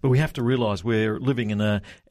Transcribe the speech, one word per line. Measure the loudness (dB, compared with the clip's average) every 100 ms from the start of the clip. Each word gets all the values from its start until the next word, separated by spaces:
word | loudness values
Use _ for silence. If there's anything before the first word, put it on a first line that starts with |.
But | 2
we | 2
have | 2
to | 0
realise | 0 0 0 -2
we're | 0 0 0 0
living | -2 -2 -2
in | 0
a | 0 0 -4 -16 _